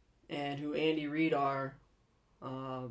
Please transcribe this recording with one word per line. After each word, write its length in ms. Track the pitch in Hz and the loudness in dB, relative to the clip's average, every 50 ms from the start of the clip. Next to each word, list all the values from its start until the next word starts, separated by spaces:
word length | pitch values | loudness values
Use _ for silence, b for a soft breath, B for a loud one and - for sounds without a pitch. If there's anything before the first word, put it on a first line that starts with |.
| _ _ _ _ _ - | _ _ _ _ _ -8
and 300 | - 147 143 143 143 143 | -6 -4 -4 -4 -4 -4
who 160 | 147 147 147 | -4 -2 0
Andy 320 | 147 151 160 156 156 151 147 | 2 4 4 4 2 0 -2
Reid 260 | 147 156 160 160 156 | 0 2 4 4 4
are, 400 | 139 139 139 139 135 135 131 - - - _ _ _ _ _ _ _ _ _ _ _ | 4 4 2 2 0 -2 -4 -6 -12 -20 _ _ _ _ _ _ _ _ _ _ _
uh, 420 | - 135 131 131 135 135 131 127 127 123 | -10 -8 -8 -6 -6 -6 -6 -6 -6 -8